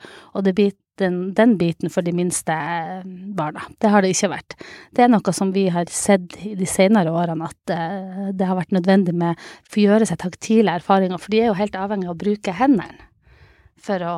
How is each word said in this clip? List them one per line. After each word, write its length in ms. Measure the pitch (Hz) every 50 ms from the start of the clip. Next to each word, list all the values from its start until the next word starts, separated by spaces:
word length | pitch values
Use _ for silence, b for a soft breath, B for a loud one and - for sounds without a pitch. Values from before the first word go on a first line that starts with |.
| B B B B B B B
og 120 | 202 190
det 100 | 190 180 214
bit-, 200 | 202 202 196 _ _ _ _ -
den, 300 | 196 180 180 175 185 196 185 -
den 140 | 220 247 220
biten 380 | 165 175 170 160 - - 165 -
for 80 | 190
de 80 | 175 175
minste, 400 | 175 175 180 180 165 - - -
eh, 540 | 160 160 147 165 170 170 160 175 185 190 185
barna. 560 | 190 185 180 190 202 202 180 151 151 156 - - - - _
Det 140 | - 208
har 100 | 208 208
det 80 | 190 185
ikke 220 | 180 - 214 180
vært. 240 | 139 - - _ - B B B B B B B
Det 140 | - - 240
er 80 | 247
noe 220 | 233 196 - 196 170
som 160 | - 196 190 185
vi 140 | 196 190 185
har 160 | 175 175 170 - -
sett 400 | - - - 202 185 180 170 - -
i 140 | 170 214 214 185
de 80 | 190
senere 460 | - - - 190 196 226 208 170 160 165
årene, 320 | 170 175 170 160 160 165
at, 240 | - - _ _ -
eh, 640 | 170 170 165 165 202 190 190 190 185 190 196 196 196
det 140 | 190 190 185
har 100 | 185 185
vært 160 | 170 - 196
nødvendig 400 | 185 170 196 190 202 190 170 170
med 240 | 175 170 170 170 -
å 320 | - - - - _ _
få 140 | - 214 208
gjøre 260 | 202 208 220 226 -
seg 80 | 170 - -
taktile 500 | 180 - - - - 220 226 214 180 165 175
erfaringer, 420 | - - 196 196 190 180 185 -
for 80 | - -
de 140 | 214 220 233
er 80 | 233
jo 80 | 190 175
helt 180 | 208 208 - 190
avhengig 320 | 190 202 214 196 185 175
av 60 | 170
å 60 | 165 180
bruke 320 | 208 208 208 - 202 170 180
hendene 480 | 262 277 269 185 143 - - - - _ _ _ b b b b b b b b b b b _
for 240 | - - 196 180
å, 140 | 175 170 175